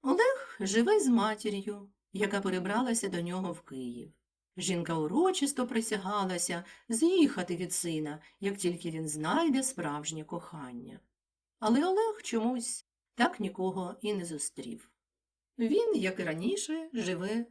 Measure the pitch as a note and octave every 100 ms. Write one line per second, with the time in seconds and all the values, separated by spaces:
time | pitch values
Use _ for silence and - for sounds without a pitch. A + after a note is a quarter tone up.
0 | C4+ F4+ A#4+ C5+ - - G3 G#3+ A#3+ G#4+
1 | C4+ A#3 G#3+ G#3+ G#3+ G3+ G3+ G3+ G3+ _
2 | _ F#3+ G3+ G3+ G3 F#3 F3+ G#3+ B3+ A3+
3 | G3 F3+ E3+ F#3 F3+ E3 - C3+ B2 A#2+
4 | D#3 _ _ _ _ - F3 F3 E3 E3
5 | D#3 A#3+ F#4+ F#4 C#4+ - B3 A3+ A3 G3+
6 | F#3 G#3 F#3 F3 - F3 F3+ - - A3+
7 | E4 F#4 C#4+ - F3+ E3+ F3 - E3+ D#3
8 | D3+ D#3 - _ G3 G3 F3 F3 E3+ D#3+
9 | D#3 D3+ D#3 B3 E4 C4+ C4 - D#3 D3
10 | D#3 D#3+ D3+ E3+ - D#3+ B2+ A#2+ - -
11 | _ _ _ _ _ _ A3 A#3+ F4 G4
12 | A4+ G#4+ - A3+ A3+ B3+ A#3 - _ _
13 | _ - B3+ F4 F#3+ - F#3+ F#3 F3+ -
14 | G#3 G3+ E3+ D3+ - - A#2+ A2+ - _
15 | _ _ _ _ _ - A3+ G#4+ A#4 E4+
16 | F#3+ F#3+ F#3 D#3+ G3 G4+ - D#4+ D#4+ A#3
17 | F3+ F3 F#3+ A3+ A#3